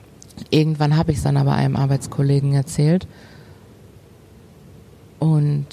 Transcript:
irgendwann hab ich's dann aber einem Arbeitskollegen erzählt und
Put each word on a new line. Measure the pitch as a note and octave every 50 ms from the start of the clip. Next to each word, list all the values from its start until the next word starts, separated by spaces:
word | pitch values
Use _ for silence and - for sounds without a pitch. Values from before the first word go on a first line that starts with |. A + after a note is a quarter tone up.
| - - - - - - - - - -
irgendwann | - D#3 D#3 D#3 D#3 D3 D3+ D3 D3+
hab | D#3 E3 E3
ich's | D3 - -
dann | C#3 C#3+
aber | C#3 C#3 C#3 C#3+
einem | C#3 C#3 C3+ C3+
Arbeitskollegen | - C#3 C3+ C#3 C3+ - - - - C#3 C#3 C#3+ C#3 C#3 C#3 C#3
erzählt | C#3 C3+ - - - D3 D3+ E3+ F#3 - - - - - - - - - - - - - - - - - - - - - - - - - - - - - - - - - - - - - - - - - - - -
und | D3+ D#3+ D#3+ D3+ D3 D3 D3 C#3+ C#3+ -